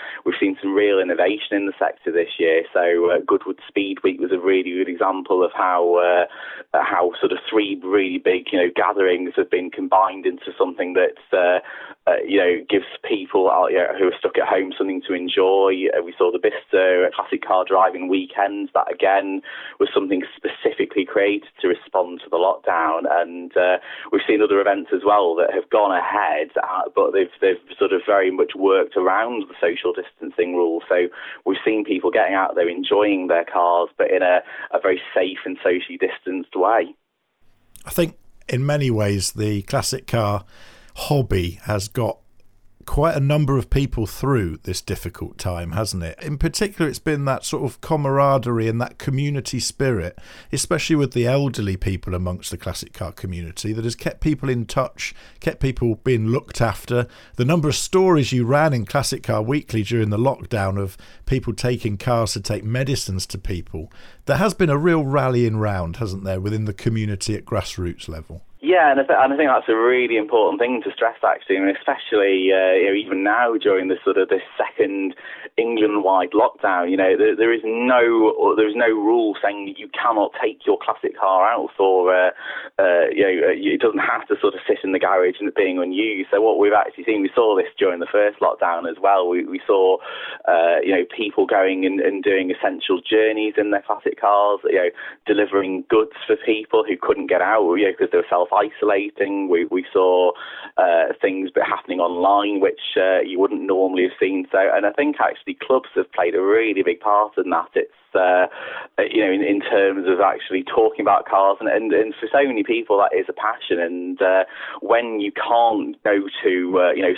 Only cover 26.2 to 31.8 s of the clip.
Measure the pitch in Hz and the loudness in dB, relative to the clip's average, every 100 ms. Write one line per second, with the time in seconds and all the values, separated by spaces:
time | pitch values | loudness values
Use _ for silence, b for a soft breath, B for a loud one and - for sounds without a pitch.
26.2 | 92 76 76 - - - - - 92 98 | 0 -2 -4 -4 -4 -4 -4 0 2 2
27.2 | 90 - 95 90 - - - 95 - 101 | 0 0 0 0 -4 -4 0 0 2 2
28.2 | 92 92 90 95 98 95 87 98 92 98 | 2 2 -2 0 2 4 2 0 2 2
29.2 | 113 120 95 - 87 87 90 90 87 - | 0 -4 -8 -2 -2 -2 -4 -4 -8 -12
30.2 | - - 90 90 85 82 - 90 90 B | -8 -2 0 2 0 0 0 0 0 B
31.2 | B B - 95 - 110 | B B -4 -2 0 0